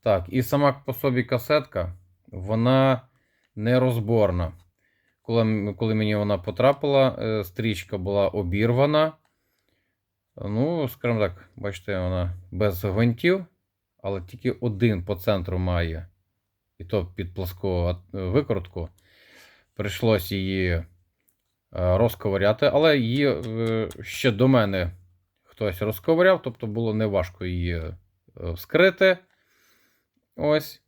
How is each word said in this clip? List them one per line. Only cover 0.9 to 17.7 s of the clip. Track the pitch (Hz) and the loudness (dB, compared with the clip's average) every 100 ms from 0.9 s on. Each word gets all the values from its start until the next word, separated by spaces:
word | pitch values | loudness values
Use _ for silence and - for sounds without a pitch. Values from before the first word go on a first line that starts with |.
собі | 123 143 123 | -4 0 0
касетка, | 120 123 - 151 - 95 90 - _ _ _ | -2 -4 0 0 0 -6 -6 -8 _ _ _
вона | 95 92 110 120 131 135 123 _ _ _ _ _ - | -12 -4 0 4 4 4 2 _ _ _ _ _ -6
нерозборна. | 110 127 131 117 104 117 101 87 82 - _ _ _ _ _ _ | 0 2 2 0 2 4 4 2 -2 -6 _ _ _ _ _ _
Коли | - 117 | -2 2
м-, | 110 107 101 | 2 0 -2
коли | 98 113 110 | -2 -2 0
мені | 107 104 | 0 0
вона | 104 98 | 0 -2
потрапила, | 101 95 123 143 147 139 131 - | -2 2 2 2 0 2 2 0
е, | 113 110 | -4 -4
стрічка | 98 - 113 101 - 101 | -6 -4 -4 -4 -6 -8
була | 92 101 98 | -2 0 0
обірвана. | 104 90 98 113 120 143 151 156 156 _ _ _ _ _ _ _ _ _ _ _ - | 0 -2 0 2 2 2 2 0 -4 _ _ _ _ _ _ _ _ _ _ _ -12
Ну, | 101 107 143 175 135 | -6 -2 0 -2 -4
скажімо | - 120 113 | -4 -2 0
так, | 98 90 - - | -2 -4 -20 -10
бачите, | 101 98 - 95 | -10 -8 -6 -4
вона | 90 92 87 87 - | -2 -2 -4 -6 -10
без | 95 107 92 | -2 -2 0
гвинтів, | 104 95 117 117 170 190 170 _ _ _ _ _ | -2 0 0 2 0 0 -4 _ _ _ _ _
але | 98 98 | -6 -6
тільки | 90 - 123 | -8 -6 -4
один | - 120 98 117 98 90 | -2 -4 2 2 2 -2
по | 98 | -4
центру | - 98 87 90 | 0 -2 -2 -2
має. | 90 87 85 80 85 _ _ _ _ _ _ _ | 0 0 -2 -6 -12 _ _ _ _ _ _ _
І | 90 | -4
то | 104 87 | -2 -2
під | - 90 | -8 -10
пласку | 90 90 90 | -8 -10 -6
от-, | 98 | -4